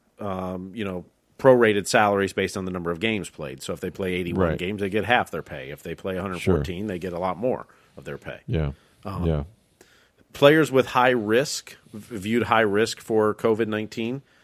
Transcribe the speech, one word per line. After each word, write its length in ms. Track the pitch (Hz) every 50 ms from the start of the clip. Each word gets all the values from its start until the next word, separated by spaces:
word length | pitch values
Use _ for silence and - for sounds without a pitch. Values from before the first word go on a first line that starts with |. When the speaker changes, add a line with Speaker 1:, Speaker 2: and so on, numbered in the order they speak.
| _ _ _ -
Speaker 1:
um, 540 | 107 101 95 92 92 92 92 92 92 95 92
you 120 | 117 104
know, 180 | 98 92 90 87 - _ _ _ _ _
prorated 500 | - - 135 127 120 120 107 104 101 90 -
salaries 440 | - 117 107 104 101 98 98 92 -
based 240 | - 98 92 -
on 80 | 101 95
the 60 | 92
number 220 | 92 92 85 85 85
of 80 | 80
games 280 | 98 113 110 101 85 -
played. 320 | - - 78 67 65 67
So 120 | - - 90
if 80 | 78
they 100 | - 90
play 240 | - - 98 92 92
eighty-one 360 | 90 90 87 - 95 92 82
Speaker 2:
Right. 80 | 76 -
Speaker 1:
games, 220 | 90 92 107 98
they 80 | 101 95
get 160 | 92 107 95
half 280 | 104 123 120 98 - -
their 100 | 80 73
pay. 280 | - - - 131 135
If 120 | - - -
they 140 | - 82
play 200 | - - 98 92
a 60 | 92 92
hundred 180 | 98 90 85
fourteen, 420 | - 98 90 78 73 - 87 90 107
Speaker 2:
Sure. 40 | 107
Speaker 1:
they 100 | 92 87
get 120 | 87 92 87
a 60 | 85
lot 180 | 90 92 87
more 300 | 80 113 127 110 60 - _ _ _ _ _ -
of 80 | - 71
their 120 | 73 71
pay. 220 | - - - 65 - -
Speaker 2:
Yeah. 240 | - 87 80 76 71 69 - _ _ _ _ -
Speaker 1:
Um, 220 | 95 98 92 87
Speaker 2:
Yeah. 180 | 82 80 73 71 85 - _ _ _ _ _ - _ _ _ _ _ _ _ _ _ -
Speaker 1:
players 380 | - 143 143 156 160 151 127
with 160 | 131 131 117
high 240 | - - 127 123 131
risk, 680 | 127 120 104 107 110 123 147 - - - - - - - _ _ -
v-, 240 | 107 104 - 120 101
viewed 260 | 90 107 113 120 107
high 160 | 104 117 110
risk 400 | 113 104 98 104 113 107 - -
for 340 | - - 113 110 107 107 104
covid 320 | - - 117 110 104 117
nineteen, 560 | 107 107 107 110 107 - 117 113 113 127 139 - _ _ _